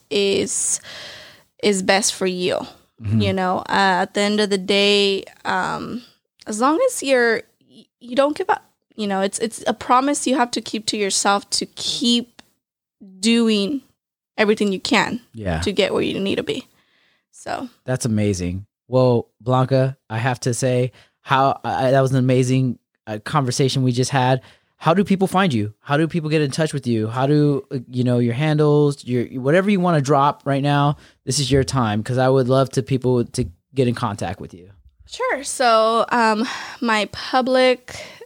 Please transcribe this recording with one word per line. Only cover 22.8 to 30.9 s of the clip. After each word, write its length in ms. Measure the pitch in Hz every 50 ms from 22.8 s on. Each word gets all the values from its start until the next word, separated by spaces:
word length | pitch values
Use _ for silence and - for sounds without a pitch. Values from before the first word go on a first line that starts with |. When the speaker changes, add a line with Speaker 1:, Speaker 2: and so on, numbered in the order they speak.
| _ _ _ _ _
Speaker 2:
uh, 120 | 110 110 110 -
conversation 580 | - - 156 135 120 120 - 143 127 - 135 131
we 100 | 127 120
just 180 | 120 127 -
had. 320 | - 135 127 127 131 131 - - - _ _ _ _
How 180 | _ - 156 170
do 100 | 190 208
people 220 | - 196 180 196 175
find 240 | - 185 196 185 127
you? 220 | 110 104 104 - _
How 160 | _ - 143
do 120 | 147 165 160
people 220 | 156 175 151 156
get 100 | 151 160
in 100 | 151 139
touch 220 | - - 160 156 -
with 140 | 143 -
you? 200 | 123 117 110 107 110
How 180 | 113 127 131
do, 380 | 143 147 151 147 147 143 131 - -
uh, 80 | 143 131 120 -
you 120 | 127 123 123
know, 160 | 123 123 120
your 160 | 123 120 113
handles, 720 | 120 156 156 151 151 151 147 147 147 147 147 143 - -
your, 220 | 117 123 123 113 - - 131
whatever 300 | 120 135 156 185 190 202
you 80 | 208 190
wanna 220 | 175 180 170 151
drop 420 | 135 127 151 139 139 143 139 - _
right 160 | 143 139 139 135
now, 340 | 143 143 143 143 143